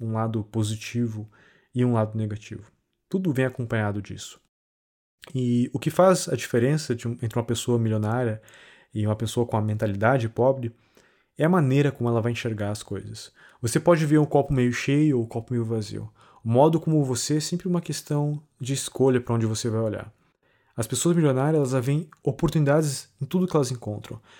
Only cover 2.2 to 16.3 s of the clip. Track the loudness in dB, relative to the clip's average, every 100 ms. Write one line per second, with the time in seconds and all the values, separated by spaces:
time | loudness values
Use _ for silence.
2.2 | -4 -6 -12 -16 -18 _ _ _ _ -2
3.2 | 0 0 0 -2 -4 -2 -2 -4 -8 -12
4.2 | -16 -20 _ _ _ _ _ _ _ _
5.2 | -8 -2 0 2 0 -2 0 4 6 4
6.2 | 0 -4 0 2 2 2 -2 -4 -6 -4
7.2 | -4 -2 -2 -2 0 0 2 0 0 0
8.2 | -2 -4 -10 -20 -20 -20 _ -2 -2 -2
9.2 | -2 -2 0 0 0 -2 -2 0 2 2
10.2 | 0 2 2 2 -4 -10 _ _ _ _
11.2 | _ 0 2 4 4 4 2 0 0 0
12.2 | 0 -2 -4 -4 -4 -6 -8 -10 -10 -16
13.2 | -18 _ -20 _ -2 2 4 4 4 4
14.2 | 4 2 2 2 2 0 0 2 4 2
15.2 | -2 -6 -4 -4 -2 -4 -4 -8 -12 -16
16.2 | -20